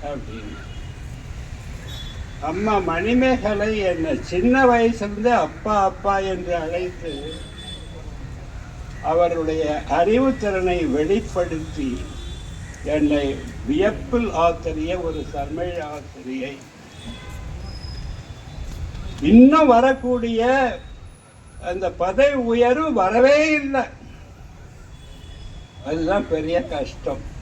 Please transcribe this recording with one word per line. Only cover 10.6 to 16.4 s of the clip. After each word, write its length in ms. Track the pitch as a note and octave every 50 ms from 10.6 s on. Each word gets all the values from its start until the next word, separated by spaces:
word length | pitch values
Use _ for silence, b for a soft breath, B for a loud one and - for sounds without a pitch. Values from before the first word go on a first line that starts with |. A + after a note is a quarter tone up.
| F3+ F#3 F3+ F3 E3 C#3+
வெளிப்படுத்தி, 1080 | B2 D3 D3+ E3 G3 A3+ - - - F#3 F3 E3 E3 D#3+ D#3 D#3+ - D3+ C#3 C3 A#2+ - - - - - - - - - - - - - - - - - -
என்னை 520 | C#3+ D3 D3+ D3+ D3 D3 C#3+ C#3+ C3+ C3 B2 - - - - -
வியப்பில் 640 | A2+ C#3+ D#3+ G3 G#3 G#3 - - - - A#3+ A#3 G#3
ஆத்திரிய 720 | E3 D#3+ E3+ E3+ E3 - - E3+ D#3+ D3+ D#3 E3 F#3 F3+ E3+
ஒரு 240 | E3 D#3+ D#3 C3 - D3+
தமிழ் 480 | D3 C#3 C#3 D3+ E3 F3 F3+ E3+ E3+
ஆசிரியை. 760 | D#3 D3 D3+ D3 C3+ - - C3+ B2+ B2+ C3 C3